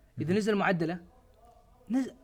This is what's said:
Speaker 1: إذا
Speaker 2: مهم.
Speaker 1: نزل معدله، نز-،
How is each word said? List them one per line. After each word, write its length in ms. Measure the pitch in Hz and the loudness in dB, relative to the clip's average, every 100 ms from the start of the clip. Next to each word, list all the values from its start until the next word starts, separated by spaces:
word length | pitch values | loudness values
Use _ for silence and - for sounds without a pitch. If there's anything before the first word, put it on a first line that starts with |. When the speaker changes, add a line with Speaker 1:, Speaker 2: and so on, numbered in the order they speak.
| - - | -14 -6
Speaker 1:
إذا 60 | 147 | 0
Speaker 2:
مهم. 80 | 202 | 0
Speaker 1:
نزل 180 | 214 | 2
معدله، 440 | 208 185 175 160 180 - - - - - - - - - | 2 2 2 -2 -4 -12 -20 -20 -20 -20 -20 -20 -20 -4
نز-، 200 | 254 247 - | -2 -2 -8